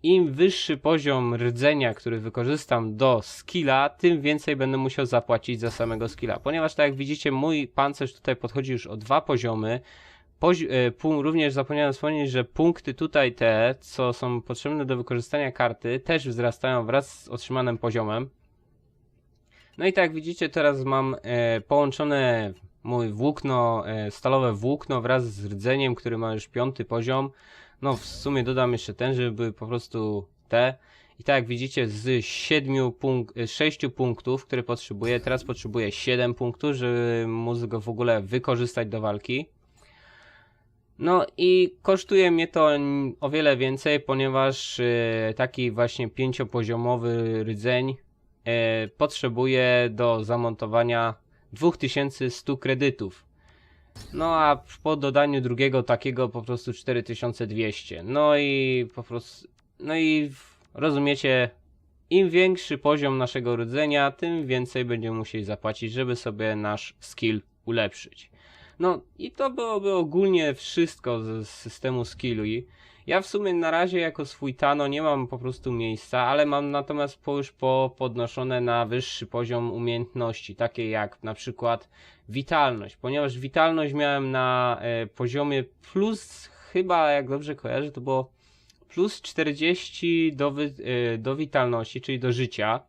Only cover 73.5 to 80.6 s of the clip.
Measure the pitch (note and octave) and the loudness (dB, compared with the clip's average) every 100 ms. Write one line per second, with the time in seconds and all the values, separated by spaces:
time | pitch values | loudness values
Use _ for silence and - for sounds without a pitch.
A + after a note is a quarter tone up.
73.5 | F3 E3 E3 F3+ F3+ E3 - C#3+ - C#3 | 0 0 2 2 0 -2 -4 -10 -8 -8
74.5 | C3 C#3+ C#3+ C#3+ C#3+ D#3 C#3 B2+ B2+ B2 | 0 2 2 0 0 0 0 -2 -6 -8
75.5 | B2+ C3 A#2+ A2+ A2 - B2+ B2 D3 D3 | -6 -6 -4 -4 -6 -4 0 2 2 2
76.5 | C#3+ C#3+ C#3+ C#3 D3 C#3+ - - C#3+ C3+ | 0 -2 -4 -4 -4 -4 -6 -6 -4 -6
77.5 | _ C3 C3 C3 - C3 A#2 A#2 - C3 | _ 0 2 0 -2 -6 -4 -4 -4 -2
78.5 | B2+ A#2+ A#2+ A2+ A#2+ B2+ - - A#2 A#2+ | 0 0 0 0 -2 -4 -10 -8 -6 -2
79.5 | A#2+ A#2 A#2 A#2+ A#2 A#2+ B2+ A#2 A2+ - | -2 -2 -2 -2 -2 -4 -4 -4 -6 -12
80.5 | G2 | -4